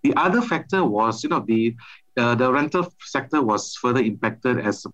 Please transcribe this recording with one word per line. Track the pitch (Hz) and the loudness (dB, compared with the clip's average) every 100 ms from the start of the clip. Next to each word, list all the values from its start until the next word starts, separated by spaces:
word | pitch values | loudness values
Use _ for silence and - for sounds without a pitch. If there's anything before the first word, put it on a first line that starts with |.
The | 139 - | 0 2
other | 180 233 | 2 2
factor | 226 160 - 190 | 0 -2 -2 0
was, | 143 104 113 113 | 0 2 0 0
you | 147 | -2
know, | 160 104 | -2 0
the, | 113 117 117 - - _ - | 0 0 -4 -14 -20 _ -2
uh, | 120 | 0
the | 117 127 | 2 2
rental | 135 151 180 175 - | 2 0 -2 -4 -8
sector | - 139 131 156 | -8 -6 -2 0
was | 117 104 - - | 2 0 -2 -4
further | 123 127 | 0 2
impacted | 113 101 110 110 127 123 | 0 0 -4 -2 -2 0
as, | 104 101 - | -2 -4 -8